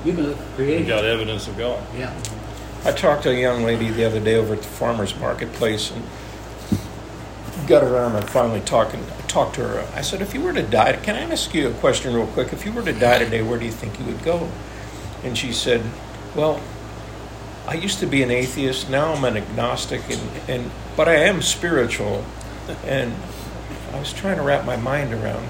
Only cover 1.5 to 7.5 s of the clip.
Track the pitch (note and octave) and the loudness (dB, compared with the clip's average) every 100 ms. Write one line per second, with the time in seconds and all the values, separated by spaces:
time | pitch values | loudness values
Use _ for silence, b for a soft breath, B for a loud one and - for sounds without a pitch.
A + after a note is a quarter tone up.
1.5 | G#2 A#2+ G#2+ G2+ A2+ B2+ - - - - | -4 -2 -2 -6 -8 -6 -6 -8 -8 -10
2.5 | - - - - - F#3 D3 D#3 B2 B2+ | -12 -12 -2 0 4 4 4 4 4 4
3.5 | B2 A2+ A2+ A2+ A2 A2+ G#2+ G#2+ A2+ G#2+ | 4 2 2 2 2 2 4 4 4 4
4.5 | G#2+ - - A#2+ A#2 G2+ - B2+ A#2 - | 0 -4 -2 0 0 -2 -2 -2 -2 -4
5.5 | - A#2+ A2 - A#2+ A2+ - B B - | 0 0 2 -2 -6 -10 -12 B B -14
6.5 | - - - - - - - - - - | -14 -2 -2 -2 -12 -12 -12 -12 -12 -10